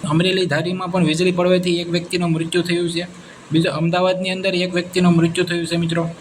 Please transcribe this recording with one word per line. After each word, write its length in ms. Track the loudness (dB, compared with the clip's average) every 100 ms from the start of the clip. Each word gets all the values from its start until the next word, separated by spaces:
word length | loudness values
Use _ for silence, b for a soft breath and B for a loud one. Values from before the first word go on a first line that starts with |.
અમરેલી 420 | 0 2 2 0 0
ધારીમાં 440 | 0 -2 -4 -2
પણ 140 | 0
વીજળી 280 | 2 2 2
પડવાથી 480 | 2 4 2 2 -2
એક 100 | -2
વ્યક્તિનું 400 | -4 -2 -2 0
મૃત્યુ 320 | 0 0 -2
થયું 280 | 0 -2 -2
છે, 160 | -4 -8 B B B -2
બીજો 180 | 0 0
અમદાવાદની 600 | 0 0 2 2 0 -2
અંદર 240 | -2 -2
એક 200 | 0 -2
વ્યક્તિનું 380 | -2 -2 2 4
મૃત્યુ 320 | 4 2 0
થયું 220 | -2 -2 -2
છે 100 | -2
મિત્રો. 340 | 0 -2 -4 -8